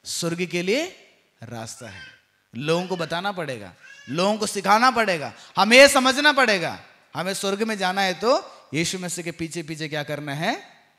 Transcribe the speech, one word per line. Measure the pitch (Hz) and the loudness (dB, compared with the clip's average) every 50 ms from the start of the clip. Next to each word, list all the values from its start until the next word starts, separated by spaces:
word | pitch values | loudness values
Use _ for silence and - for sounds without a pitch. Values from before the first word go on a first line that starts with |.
| _ | _
स्वर्ग | - - - 170 170 170 170 185 | -10 -8 -6 -4 -6 -4 -4 -6
के | 165 170 175 | -4 -4 -4
लिए | 175 185 214 285 330 370 - - - _ _ _ _ _ _ _ 117 | -2 -2 -2 -2 -2 -6 -12 -20 -20 _ _ _ _ _ _ _ -18
रास्ता | 113 120 113 113 113 - - 123 110 | -16 -14 -14 -14 -14 -14 -16 -16 -18
है। | 95 92 - - - _ _ _ _ _ _ _ - | -18 -18 -20 -20 -20 _ _ _ _ _ _ _ -12
लोगों | 120 143 151 165 170 180 | -8 -2 -2 -2 -2 -2
को | 180 185 | -4 -6
बताना | 175 165 143 165 170 185 202 | -6 -6 -6 -6 -6 -6 -6
पड़ेगा, | 202 175 160 139 127 110 101 90 82 _ - - - - - - | -6 -6 -8 -8 -8 -10 -12 -16 -18 _ -20 -20 -20 -20 -12 -6
लोगों | 131 165 185 202 220 | -2 0 0 0 0
को | 214 208 | 0 -4
सिखाना | 196 - 202 185 196 208 220 240 262 | -4 -6 -4 2 4 4 6 6 4
पड़ेगा, | 233 233 220 196 180 156 135 117 - - - - _ | 2 2 0 0 -2 -2 -4 -10 -12 -14 -20 -6 _
हमें | 165 190 208 240 | 0 4 8 10
ये | 254 277 277 | 10 10 10
समझना | 277 269 247 262 254 269 294 302 | 8 4 4 4 2 4 4 4
पड़ेगा, | 277 277 262 226 208 185 160 143 101 90 - - - _ _ _ - | 4 6 4 4 4 0 0 -4 -6 -10 -14 -20 -20 _ _ _ -8
हमें | 151 170 190 196 | -6 -6 -4 -4
स्वर्ग | - - 196 196 196 226 | -4 -2 -4 -2 -2 -2
में | 220 220 | -4 -2
जाना | 196 190 180 185 202 | -2 -2 -2 0 0
है | 196 185 180 | 0 0 -2
तो | 156 196 233 277 370 - - - - _ _ - | 0 2 2 2 2 0 -6 -20 -20 _ _ -4
यीशु | 147 170 - - 185 | -2 -2 -2 -4 -6
मसीह | 180 175 - - 165 | -8 -8 -8 -8 -8
के | 170 | -10
पीछे | 165 - 165 160 143 175 156 | -8 -8 -10 -8 -8 -10 -10
पीछे | 147 165 151 160 151 | -10 -10 -10 -8 -6
क्या | 151 151 143 | -6 -8 -6
करना | 151 151 143 151 147 139 | -6 -8 -8 -6 -8 -6
है? | 143 170 208 277 403 - - _ _ _ _ _ | -4 -4 -4 -4 -6 -10 -20 _ _ _ _ _